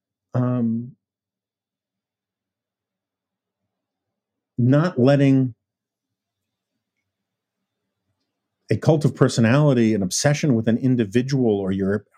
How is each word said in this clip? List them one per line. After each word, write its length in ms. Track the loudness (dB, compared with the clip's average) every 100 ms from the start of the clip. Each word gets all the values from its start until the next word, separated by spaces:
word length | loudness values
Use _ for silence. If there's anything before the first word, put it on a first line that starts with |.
| _ _ _
um, 580 | -4 -2 -2 -2 -4 -8 -18 _ _ _ _ _ _ _ _ _ _ _ _ _ _ _ _ _ _ _ _ _ _ _ _ _ _ _ _ _ _ _ _ _ _ _ -2
not 420 | 2 2 0 0
letting 540 | 2 2 2 2 -2 -8 _ _ _ _ _ _ _ _ _ _ _ _ _ _ _ _ _ _ _ _ _ _ _ _ _ _ _ _ _ _ -6
a 60 | -4
cult 280 | 0 0
of 120 | 0 0
personality, 800 | 0 2 2 4 2 2 2
an 80 | 0
obsession 520 | -2 -2 -2 -2 0
with 140 | 0 0
an 100 | -2
individual, 800 | 0 -2 0 -2 -2 -2 0 -2
or 140 | -2
your 340 | -4 -2 -4 -6